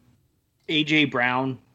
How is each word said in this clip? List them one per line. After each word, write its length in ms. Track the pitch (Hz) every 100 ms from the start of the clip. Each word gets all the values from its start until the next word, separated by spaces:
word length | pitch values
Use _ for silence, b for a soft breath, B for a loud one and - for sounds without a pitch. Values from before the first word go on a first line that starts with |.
| _ _ _ _ _ _ -
A 160 | 156
J 220 | 147 156 143
Brown, 520 | 127 123 127 135 127 _